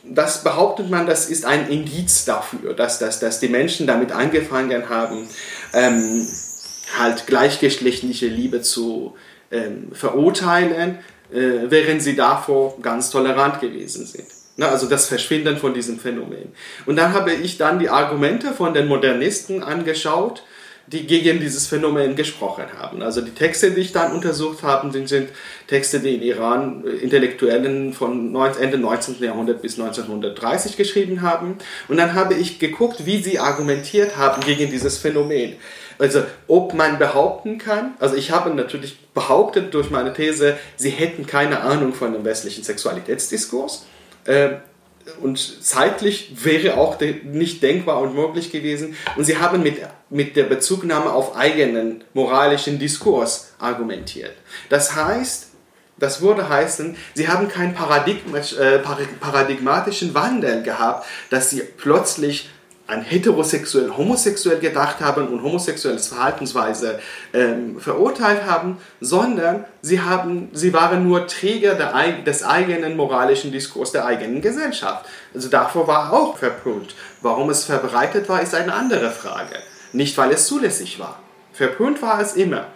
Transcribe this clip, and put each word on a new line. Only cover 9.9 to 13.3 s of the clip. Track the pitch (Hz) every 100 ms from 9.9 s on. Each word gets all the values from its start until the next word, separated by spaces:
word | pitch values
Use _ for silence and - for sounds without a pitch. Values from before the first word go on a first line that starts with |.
verurteilen, | - 135 - 165 190 180 175 175 165 175 180 - - _
äh, | 123 127 120 123
während | 156 156 156
sie | 147 135
davor | 127 135 - 135 135 -
ganz | 117 120 127
tolerant | 135 131